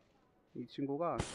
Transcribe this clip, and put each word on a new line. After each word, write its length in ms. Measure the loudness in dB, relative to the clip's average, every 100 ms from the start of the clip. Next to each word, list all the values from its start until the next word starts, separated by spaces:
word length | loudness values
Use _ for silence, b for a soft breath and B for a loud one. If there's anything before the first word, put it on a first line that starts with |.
| _ -20 -20 _ _ -10
이 100 | -8
친구가 520 | -2 0 2 2 2 0